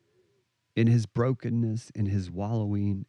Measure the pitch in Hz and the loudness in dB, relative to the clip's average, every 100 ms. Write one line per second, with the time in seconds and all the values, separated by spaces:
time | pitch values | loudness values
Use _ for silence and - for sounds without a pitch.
0 | _ _ _ _ _ _ _ - 113 117 | _ _ _ _ _ _ _ 2 4 4
1 | 104 117 123 127 123 117 113 113 - - | 2 0 0 0 -2 -2 0 -2 -6 -4
2 | 101 101 90 87 101 113 104 101 101 98 | -2 -2 -4 -4 -2 -2 -2 0 0 -2